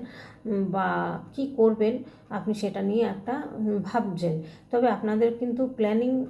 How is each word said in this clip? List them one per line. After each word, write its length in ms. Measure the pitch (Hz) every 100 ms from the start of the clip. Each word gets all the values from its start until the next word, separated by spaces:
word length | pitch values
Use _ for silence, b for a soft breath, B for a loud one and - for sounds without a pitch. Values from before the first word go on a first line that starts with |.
| 254 B B B 220
উম, 180 | 202 196
বা 540 | 190 185 175 175 165 -
কি 200 | - 269 -
করবেন 460 | 226 220 214 254 - B B
আপনি 240 | 208 170
সেটা 280 | 214 202 202
নিয়ে 240 | 196 220 214
একটা, 380 | 196 - 277 - -
উম, 240 | 214 202
ভাবছেন। 580 | 170 233 202 170 170 156 B B B
তবে 160 | 240 247
আপনাদের 500 | 202 214 214 233 233
কিন্তু 280 | 240 240 262
প্ল্যানিং 580 | 262 208 220 254 262